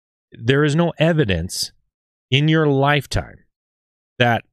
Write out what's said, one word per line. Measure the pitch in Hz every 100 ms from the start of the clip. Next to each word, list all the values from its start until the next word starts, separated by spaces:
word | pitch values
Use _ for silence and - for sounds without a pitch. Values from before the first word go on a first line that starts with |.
| _ _ _
There | - 113 139
is | 151 151
no | 170 -
evidence | 160 156 113 85 87 - - _ _ _ _ _ _
in | 135 156
your | 160 151
lifetime | 135 139 147 - - - 90 _ _ _ _ _ _ _ -
that | 120 113 -